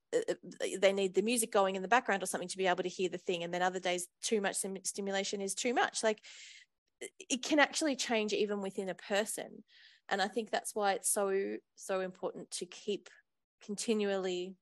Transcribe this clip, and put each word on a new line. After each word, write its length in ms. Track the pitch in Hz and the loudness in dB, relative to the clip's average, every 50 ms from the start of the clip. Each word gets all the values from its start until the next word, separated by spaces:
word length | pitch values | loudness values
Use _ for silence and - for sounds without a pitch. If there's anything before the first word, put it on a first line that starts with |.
| _ _ | _ _
uh, 60 | - 165 - - | 0 0 2 0
uh, 380 | 170 - - 180 - - - 101 - 190 | -2 -4 -6 -14 -8 -6 -4 -4 0 4
they 120 | 202 190 | 4 4
need 220 | 196 196 196 185 185 | 6 4 0 2 2
the 80 | 190 | 2
music 300 | 202 226 247 233 214 - | 4 4 2 2 2 2
going 240 | - 202 196 190 190 | 4 4 4 4 2
in 60 | 190 | -2
the 40 | 185 | 2
background 380 | 185 233 247 247 - 196 190 185 | 4 4 4 6 4 0 0 0
or 20 | |
something 220 | - - 156 175 180 | -2 -4 -4 -6 -6
to 80 | - | -4
be 100 | 185 190 | 0 2
able 160 | 180 175 180 | 2 2 2
to 60 | 175 180 | 0 -2
hear 200 | - - 185 170 | -2 -2 -2 -2
the 100 | - 175 | -2 -4
thing, 260 | - - 180 170 170 | -2 -2 -2 -2 -2
and 100 | 175 175 | -4 0
then 80 | 175 | 0
other 160 | 180 185 185 185 | 2 0 0 0
days 300 | 180 180 180 175 175 - _ _ | -2 -2 -2 -2 -4 -8 _ _
too 200 | - - 226 208 | -2 0 0 2
much 160 | 196 185 190 | 2 0 -2
sim-, 260 | - - 190 190 190 | -2 -4 -4 -6 -6
stimulation 580 | 190 - - 214 196 196 196 196 196 - 208 202 | -6 -6 -6 -4 -4 -2 -2 -2 -2 -2 -4 -4
is 140 | 196 196 - | -4 -4 -4
too 180 | - - 247 | -2 0 0
much. 300 | 247 349 - - - - | 2 2 2 2 0 0
Like, 180 | - 220 220 - - - - - - - - - - _ _ _ _ _ _ _ | 0 0 0 0 -6 -16 -20 -18 -18 -20 -20 -20 -20 _ _ _ _ _ _ _
it, 100 | - - - _ - - | -14 -14 -12 _ -6 -4
it 120 | 269 247 - | -4 -4 0
can 160 | - 311 294 | 2 6 6
actually 340 | 277 277 285 - 320 294 254 | 6 6 4 0 0 0 0
change 380 | 254 - - 233 220 214 214 | 0 0 0 0 0 2 0
even 280 | 202 - 208 202 208 202 | 0 0 0 0 0 -2
within 260 | 196 190 190 - 190 185 | -4 -4 -4 -4 -4 -6
a 80 | 175 | -6
person. 640 | - - - 208 196 214 202 - - - - - - - _ _ - - - - _ _ - | -8 -6 -2 0 0 0 0 -4 -6 -8 -10 -12 -18 -20 _ _ -20 -20 -20 -20 _ _ -2
And 120 | 190 190 | 0 0
I 60 | 185 | 0
think 240 | 208 214 240 220 - | 0 0 -4 -2 -2
that's 240 | - - - - - | -2 -2 -2 -4 -2
why 200 | 220 202 196 190 | 0 2 2 2
it's 140 | - - - | 2 0 0
so, 480 | - 214 202 196 196 196 196 208 214 - - _ _ | 2 2 2 2 2 2 0 -2 -4 -6 -10 _ _
so 240 | - - - 190 185 | -14 -6 -4 -2 -2
important 500 | 190 185 180 - 190 - - - - - | -2 -4 -6 -6 -6 -6 -6 -6 -10 -10
to 140 | - - 185 | -8 -8 -8
keep 420 | 180 - - - 214 196 - - - - - _ _ _ _ _ _ _ _ - | -8 -10 -8 -4 -4 -4 -4 -6 -12 -20 -20 _ _ _ _ _ _ _ _ -10
continually 920 | - 202 - - 233 220 214 202 202 196 190 185 185 180 180 180 190 190 - | -10 -8 -4 0 0 2 2 2 2 0 0 0 0 -2 -2 -4 -6 -8 -14